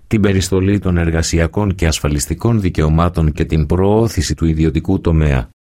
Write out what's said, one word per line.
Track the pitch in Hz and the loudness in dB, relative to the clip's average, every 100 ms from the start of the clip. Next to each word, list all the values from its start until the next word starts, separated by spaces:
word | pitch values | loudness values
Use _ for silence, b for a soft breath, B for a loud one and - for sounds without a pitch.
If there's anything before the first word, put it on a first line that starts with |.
| - | -4
την | 110 | 0
περιστολή | 101 95 92 95 95 101 | 2 0 0 0 0 0
των | 92 87 | 0 0
εργασιακών | 85 80 80 82 82 - 104 | 0 0 0 0 0 -2 -2
και | 87 82 | 0 -2
ασφαλιστικών | 78 73 73 - 82 117 113 | 0 -2 -2 -4 -4 0 0
δικαιωμάτων | 92 82 78 80 87 87 78 | 0 0 2 2 2 0 0
και | - | 0
την | 71 80 76 | -2 0 0
προώθηση | 87 98 107 113 - 73 | 2 2 2 0 -2 -4
του | 76 | -2
ιδιωτικού | 82 78 80 80 - 95 | 0 2 0 0 -2 -2
τομέα. | 87 80 76 67 58 _ | 2 2 2 0 -4 _